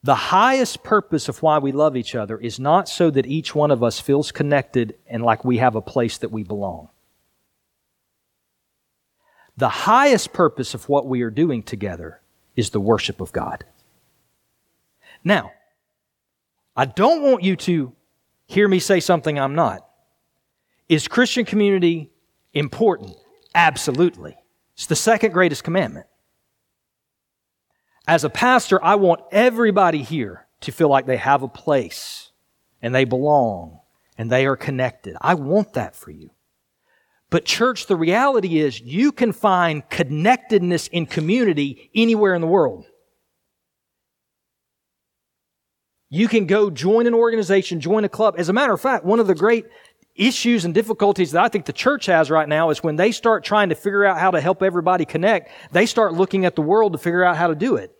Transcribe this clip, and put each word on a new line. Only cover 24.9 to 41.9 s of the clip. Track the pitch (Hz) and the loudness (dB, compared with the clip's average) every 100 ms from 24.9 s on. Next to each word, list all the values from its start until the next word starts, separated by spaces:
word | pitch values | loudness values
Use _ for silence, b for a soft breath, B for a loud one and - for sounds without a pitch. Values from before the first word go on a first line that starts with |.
| 156 | -2
second | - 220 220 | 2 2 2
greatest | 175 180 143 | 2 2 0
commandment. | - 175 147 - - _ _ _ _ _ _ _ _ _ _ _ _ _ _ _ _ _ _ _ - | -4 -2 -2 -8 -20 _ _ _ _ _ _ _ _ _ _ _ _ _ _ _ _ _ _ _ 0
As | 165 | 0
a | 147 | 2
pastor, | - 247 254 - 190 | -2 2 2 2 2
I | 165 202 | 4 4
want | 190 165 - | 4 2 0
everybody | 196 247 226 233 196 185 156 | 2 2 2 2 4 2 0
here | 127 156 107 92 _ _ | -4 -6 -6 -10 _ _
to | - | -14
feel | - 160 | 0 2
like | 139 131 | 2 0
they | 127 | -4
have | 131 139 | 2 0
a | 127 | 0
place | - - 143 95 - - - - _ _ _ _ _ | -10 -2 -2 -2 -12 -16 -18 -20 _ _ _ _ _
and | 117 | -4
they | 127 | -2
belong | 131 127 147 147 120 95 82 82 _ _ _ - | 0 0 2 2 2 -4 -12 -20 _ _ _ -10
and | 113 | -2
they | 123 | 0
are | 135 135 | 0 -2
connected. | - 131 131 - - 82 | -6 -4 -4 -6 -16 -6
I | 147 | -2
want | 175 135 190 202 | -2 0 -2 -2
that | - 98 - | -6 -8 -12
for | - | -20
you. | 78 80 _ _ _ _ _ _ _ _ _ _ | -20 -20 _ _ _ _ _ _ _ _ _ _
But | 170 - | -4 -2
church, | - 240 240 - | 0 0 -2 -2
the | 180 | 0
reality | 165 196 277 254 185 165 | 2 2 2 0 0 0
is | 151 107 | 0 -4
you | 120 156 285 | -8 0 0
can | 285 240 | 2 -2
find | - 214 185 170 151 - | 0 0 2 0 -2 -8
connectedness | - 151 151 180 247 - 208 175 170 - | -4 -4 0 0 0 2 0 2 -2 -2
in | 175 160 | -6 -4
community | - 156 233 226 151 143 131 _ | -4 -2 0 2 0 -2 -6 _